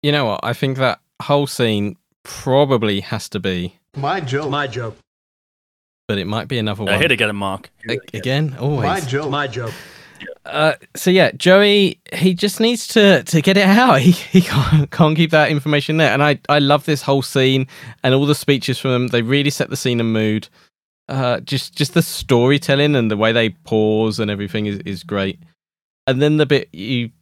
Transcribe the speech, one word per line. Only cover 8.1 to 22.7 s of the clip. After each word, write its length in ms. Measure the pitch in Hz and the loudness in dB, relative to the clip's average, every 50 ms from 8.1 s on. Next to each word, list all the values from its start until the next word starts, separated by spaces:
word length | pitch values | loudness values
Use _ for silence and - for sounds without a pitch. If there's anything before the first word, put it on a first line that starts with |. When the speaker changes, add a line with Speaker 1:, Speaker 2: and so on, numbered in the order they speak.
| - | -12
Speaker 1:
again? 440 | 107 95 123 135 143 156 151 131 - | -8 -6 -4 -2 -2 -2 -4 -6 -6
Always. 280 | 120 139 151 135 - - | -6 -4 -2 -2 -2 -2
Speaker 2:
My 120 | - 190 | -2 -4
joke. 300 | 170 127 127 139 156 143 | -6 -4 -6 -6 -4 -4
Speaker 3:
My 180 | 139 147 143 131 | -4 -4 -6 -6
joke. 240 | 110 127 120 113 101 - - - - - - - - - - - - _ _ | -6 -8 -10 -10 -12 -14 -18 -20 -20 -20 -20 -20 -20 -20 -20 -20 -20 _ _
Speaker 1:
Uh, 280 | - - 151 151 160 131 - - _ _ | -8 -2 0 0 0 0 -2 -10 _ _
so 160 | - - 185 | -4 0 2
yeah, 200 | 185 190 175 123 - | 4 4 4 2 0
Joey, 640 | - - 175 185 196 208 202 202 208 196 185 - _ _ - - | 0 4 6 6 6 6 6 4 4 2 2 0 _ _ -12 -6
he 200 | 175 156 190 185 | 0 2 2 2
just 280 | 175 - 208 - - | 2 -2 -4 -2 0
needs 260 | 220 233 247 226 - - | 0 0 0 -2 -6 0
to, 340 | - 226 208 202 185 135 117 | 2 4 6 6 6 4 2
to 180 | - - 165 | 0 0 2
get 160 | 139 185 190 196 | 2 4 2 4
it 100 | 202 190 | 4 6
out. 320 | 196 226 254 254 156 135 | 6 6 6 6 4 6
<laughs> 0 | |
He, 100 | 123 180 | 6 4
he 300 | 175 - - - - 190 | 4 4 0 2 4 4
can't, 480 | 180 - - 139 135 - - 151 143 - | 4 4 0 0 2 2 2 2 2 0
can't 280 | - - 170 151 156 151 | 2 2 2 4 4 2
keep 140 | 170 160 | 0 2
that 200 | 160 156 151 127 | 4 2 2 2
information 460 | 156 143 135 156 147 147 139 - 156 160 | 0 -2 0 0 0 0 0 0 0 2
there. 160 | 160 131 107 | 2 2 2
And 100 | 135 143 | 2 2
I, 160 | 147 143 135 _ - | 2 0 0 _ 0
I 120 | 143 147 | 0 2
love 260 | 143 139 143 151 147 | 4 2 2 0 2
this 160 | - 151 135 | -2 -4 -4
whole 200 | - - 139 139 | 0 0 0 0
scene 460 | 131 - - 139 131 131 131 135 131 131 - - - 113 - _ - | 0 -2 0 0 2 2 2 0 -2 -4 -8 -20 -20 -20 -20 _ 0
and 100 | 131 131 | 2 2
all 100 | 135 143 | 2 2
the 80 | 143 147 | 2 0
speeches 440 | - - - 143 131 - - 127 - | 0 2 0 0 0 0 -4 -6 -4
from 120 | - 135 | -2 -2
them. 160 | 127 123 127 123 | 0 0 0 0
They 120 | 123 117 | 0 -2
really 280 | 113 113 135 143 139 143 | 0 0 0 0 0 0
set 200 | 139 - 139 - | -2 -4 -6 -6
the 60 | - | -6
scene 240 | 127 - 131 123 117 | -4 -2 -2 -2 0
and 140 | 117 113 113 | 0 0 0
mood. 340 | 110 110 107 107 110 - - _ _ _ _ _ _ _ _ _ _ _ - | 0 0 0 0 -2 -4 -8 _ _ _ _ _ _ _ _ _ _ _ -8
Uh, 320 | 131 135 131 123 120 - | -6 -4 -2 -2 -2 -4
just, 340 | - - 143 131 - - _ | -4 -6 -6 -6 -6 -8 _
just 180 | - 151 - - | -4 -4 -2 0
the 80 | 175 | -2
storytelling 960 | 165 - - - - - 135 120 120 131 143 139 - - | -2 -2 -6 -12 -2 0 2 4 4 4 2 0 0 0